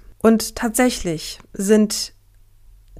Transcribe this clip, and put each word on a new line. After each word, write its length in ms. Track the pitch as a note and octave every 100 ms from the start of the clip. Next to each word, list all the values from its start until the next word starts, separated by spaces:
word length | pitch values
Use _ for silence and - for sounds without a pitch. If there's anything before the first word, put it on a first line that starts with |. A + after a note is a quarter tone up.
| - -
Und 360 | A3 A3 - -
tatsächlich 840 | A#3+ A3+ B3+ - F3 D#3+ - - -
sind 600 | - G3 G#3+ G#3+ - - _ _ _ - _ - - -